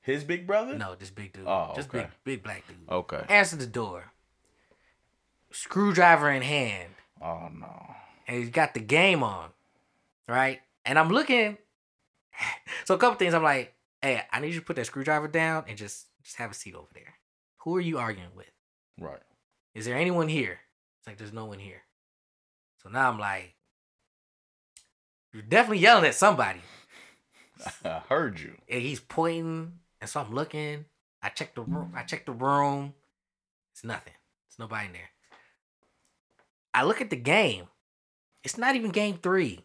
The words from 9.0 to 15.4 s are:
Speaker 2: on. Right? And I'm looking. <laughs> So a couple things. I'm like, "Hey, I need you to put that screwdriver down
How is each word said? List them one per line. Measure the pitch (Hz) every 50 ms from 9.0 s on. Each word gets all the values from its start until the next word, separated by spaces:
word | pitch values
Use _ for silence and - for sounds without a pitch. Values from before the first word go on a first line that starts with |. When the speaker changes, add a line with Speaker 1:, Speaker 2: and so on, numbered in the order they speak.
| 180 196 185 160 127
Speaker 2:
on. | 107 98 90 80 78 - _ _ _ _ _ _ _ _ _ _ _ _ _ _ -
Right? | 117 127 131 135 131 - _ _ _ _ _
And | 104 139 156
I'm | 160 165
looking. | 190 262 311 285 254 240 220 214 208 - _
<laughs> | _ _ _ _ _ _ _ _ _ _ _ _ _ - - - - - - _ - - - -
So | - 190
a | 180
couple | 240 247 214 -
things. | 190 175 170
I'm | 170 160
like, | 151 143 131 120 - _ _ _ _ _ _
"Hey, | - 139 127 110 - - -
I | 117
need | 143 156 170
you | 165
to | 165
put | - 170
that | 135 117
screwdriver | - - 139 135 151 151 151 151 151
down | 151 165